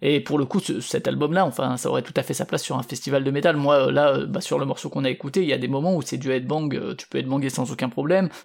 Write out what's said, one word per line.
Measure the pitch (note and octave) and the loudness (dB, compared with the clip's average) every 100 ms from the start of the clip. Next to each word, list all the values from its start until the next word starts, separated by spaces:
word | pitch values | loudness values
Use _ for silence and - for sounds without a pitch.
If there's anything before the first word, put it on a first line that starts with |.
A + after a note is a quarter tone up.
et | C3+ D3 | 2 2
pour | - D3 | 2 0
le | C3+ | 2
coup, | G3 | 0
ce, | - A2 | 0 -4
cet | - D#3 C3+ | -2 -2 -2
album-là, | C3 D3 F3+ | 0 2 2
enfin, | E3+ - C3 B2+ | 2 0 -2 -2
ça | C#3 | -2
aurait | C3+ | -2
tout | A#2+ - | -2 -4
à | |
fait | B2+ | -2
sa | C3+ C3+ | -4 -2
place | D#3 | -4
sur | - C3 | -2 -4
un | |
festival | C3 C3 C#3 C#3 | -4 -8 -2 0
de | C3+ | 0
métal. | C#3 E3+ D3+ | 2 2 4
Moi, | C#3+ C#3+ C3+ | 4 6 6
euh, | |
là, | C#3 D3 | 4 4
euh, | C3+ C#3 | 2 0
bah, | C3+ | -4
sur | - C#3+ | -2 -2
le | |
morceau | C#3 C3 D3 | -2 -4 -6
qu'on | C#3+ | -2
a | C3 | -2
écouté, | B2+ C#3+ F#3+ | -2 -2 0
il | E3 | 2
y | |
a | B2+ | 0
des | B2+ | 0
moments | C#3 E3+ F3 | 0 2 0
où | |
c'est | C3 C#3 | 0 -4
du | C#3 | 0
headbang, | C3 B2+ D3+ D3+ | 0 0 0 0
euh, | C3+ - | -2 -4
tu | B2+ - | -8 -6
peux | C3+ | -4
headbanger | C3 C#3 C3+ | -2 0 0
sans | - B2 | -2 -4
aucun | - B2+ | -4 -4
problème. | - D3 F#3+ F3+ - | -2 2 2 2 -2